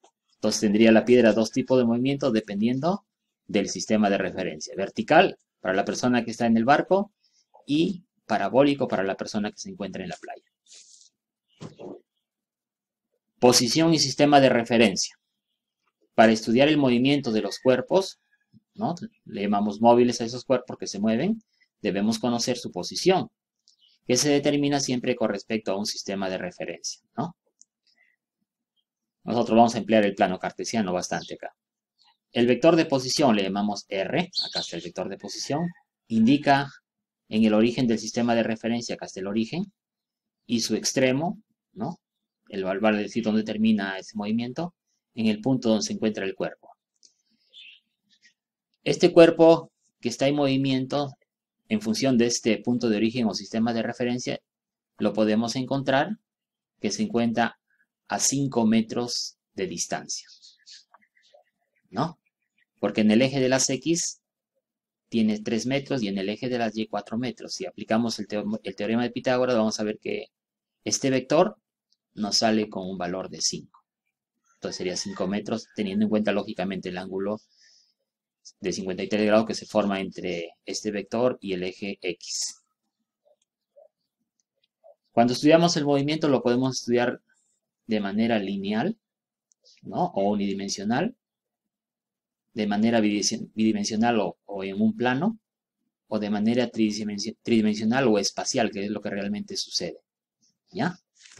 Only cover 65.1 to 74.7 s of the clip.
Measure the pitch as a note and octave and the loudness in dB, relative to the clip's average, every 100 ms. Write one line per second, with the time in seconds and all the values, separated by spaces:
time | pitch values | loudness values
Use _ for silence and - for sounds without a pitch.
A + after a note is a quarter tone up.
65.1 | A2+ G#2+ G#2+ A2 A2+ A#2+ C#3 C#3 C#3 G#2 | 0 0 -2 -4 -4 -2 -4 -2 -4 -2
66.1 | G2 F#2+ G#2+ B2+ B2 A2+ G#2+ G#2+ G#2 - | -4 -4 -6 -4 -2 -2 -4 -6 -6 -6
67.1 | A2+ B2+ - - - F#2 - G#2 A2 A#2 | -6 -6 -8 -12 -12 -12 -10 -2 0 0
68.1 | A2 G2+ G#2 G2+ A2 G2 - G#2 A#2 A#2+ | -4 -6 -6 -4 -6 -8 -6 -4 -2 -2
69.1 | B2+ B2+ B2 B2+ A#2 A2 G#2+ G#2+ - - | -4 -2 0 2 2 0 -2 -6 -6 -8
70.1 | - - _ _ _ _ _ - - C3+ | -8 -10 _ _ _ _ _ -6 -2 0
71.1 | C3 B2+ D3+ F#3+ - _ _ _ _ _ | 0 2 2 2 -2 _ _ _ _ _
72.1 | - G2+ - A#2 G#2+ G#2+ G2 F#2 F#2+ F2 | -8 -4 0 2 2 0 -6 -8 -6 -6
73.1 | F#2 F#2 F#2 - F2 - _ _ _ _ | -6 -8 -6 -6 -6 -12 _ _ _ _
74.1 | _ _ _ _ _ F#2 | _ _ _ _ _ -12